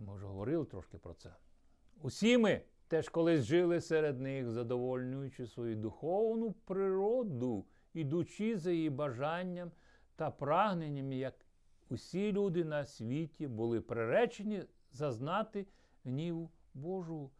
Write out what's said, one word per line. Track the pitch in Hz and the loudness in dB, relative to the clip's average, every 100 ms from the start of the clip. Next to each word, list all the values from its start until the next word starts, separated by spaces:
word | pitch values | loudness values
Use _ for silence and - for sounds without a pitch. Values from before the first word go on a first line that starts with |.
Ми | 101 | -12
вже | 98 98 | -10 -10
говорили | 95 104 165 | -6 -2 -2
трошки | 147 95 - 95 | -2 -8 -12 -16
про | 87 | -16
це. | 87 - - - _ _ _ - - | -16 -18 -20 -20 _ _ _ -20 -8
Усі | 147 - 208 240 | -8 2 6 8
ми | 220 139 - _ _ | 6 4 -2 _ _
теж | 160 - | 0 0
колись | - 165 165 | 2 6 6
жили | 110 170 175 170 | 6 4 6 2
серед | 156 160 156 127 | 2 2 2 0
них, | 135 135 123 | -4 -2 -2
задовольнюючи | 113 120 123 123 127 127 131 139 - 123 | -2 0 0 0 -2 -4 -6 -8 -8 -10
свою | - 117 110 | -6 -4 -2
духовну | 107 - 147 190 220 226 226 | -4 -4 -2 2 2 0 -2
природу, | 185 - 190 196 190 196 247 233 131 127 107 - _ _ | -6 -6 0 2 2 2 2 0 -2 0 -2 -6 _ _
ідучи | 165 147 165 170 - 214 226 | -4 0 0 -2 -2 -2 0
за | 165 | 0
її | 170 160 | 2 2
бажанням | 131 147 117 143 170 185 180 175 - - - - - | 0 -2 -2 -2 -2 -4 -6 -8 -12 -20 -20 -20 -6
та | 147 | -6
прагненням, | - 139 160 214 180 156 143 135 | -4 2 4 4 2 -2 -4 -4
як | 131 131 - _ _ _ _ _ | -4 -4 -8 _ _ _ _ _
усі | 127 - 175 208 | -8 -4 -2 0
люди | 202 202 170 | 2 2 2
на | 160 151 | 0 0
світі | 139 - 110 135 160 - 147 | -4 -6 -4 -2 -4 -6 -6
були | 110 117 117 | -2 0 0
приречені | 107 117 113 127 233 - 208 208 151 _ _ | -2 -2 2 2 2 0 -4 -4 -6 _ _
зазнати | 123 147 113 135 190 220 202 196 _ _ _ | -4 -4 -2 -2 -2 -2 -6 -8 _ _ _
гніву | - 127 170 165 165 _ _ | -6 -4 -2 -4 -6 _ _
Божого. | 131 151 190 165 160 139 - | -12 -6 -6 -6 -8 -10 -14